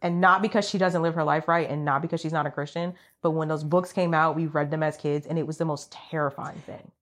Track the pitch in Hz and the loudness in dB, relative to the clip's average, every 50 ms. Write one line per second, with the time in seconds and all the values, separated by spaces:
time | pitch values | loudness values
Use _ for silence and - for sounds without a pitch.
0 | - 175 175 175 180 180 185 190 208 214 - 208 202 - - 180 185 180 170 170 | -4 -2 2 4 6 6 6 6 4 2 2 0 0 0 0 0 2 2 2 2
1 | 165 165 165 170 151 151 151 160 156 170 170 170 156 - 143 151 147 147 135 139 | 0 0 0 0 2 2 2 2 2 2 2 2 2 0 -2 -2 0 0 0 0
2 | - 165 170 160 - 156 160 156 147 143 - - 147 147 - 170 170 180 175 - | 0 -2 -4 -4 -4 -2 -2 -2 -2 -2 -4 -6 -6 -6 -6 -6 -6 -6 -8 -10
3 | _ _ _ _ - 165 156 160 156 156 156 151 151 147 175 180 180 180 - 196 | _ _ _ _ -2 0 0 0 0 -2 -2 -4 0 2 2 2 2 0 -2 0
4 | 180 170 165 156 160 160 151 160 165 151 156 151 147 143 160 156 156 151 151 - | 0 2 4 4 4 2 2 0 -2 -2 0 -2 -2 0 -2 -2 -2 -2 -2 -2
5 | - 147 147 147 147 - 170 165 147 151 156 - 165 160 147 - - - - - | -2 -2 -2 -2 -2 -4 -4 -2 -2 -4 -4 -4 -2 -2 -4 -6 -8 -14 -20 -20
6 | - - 160 156 147 139 - - - 147 - 165 - - - - - - _ _ | -12 -8 -4 -2 -2 -2 -4 -6 -10 -12 -12 -14 -14 -16 -16 -16 -18 -20 _ _